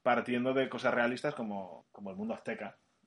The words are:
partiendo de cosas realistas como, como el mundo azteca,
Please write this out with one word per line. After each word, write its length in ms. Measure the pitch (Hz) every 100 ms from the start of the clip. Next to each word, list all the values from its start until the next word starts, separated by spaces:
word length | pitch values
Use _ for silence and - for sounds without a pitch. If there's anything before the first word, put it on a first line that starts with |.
partiendo 500 | 127 120 117 123 127
de 140 | 131 127
cosas 240 | 123 127
realistas 400 | 120 120 123 147
como, 520 | 143 110 101 92 69 -
como 180 | - 98
el 60 | 95
mundo 160 | 110
azteca, 420 | 107 - 113 101 - _ _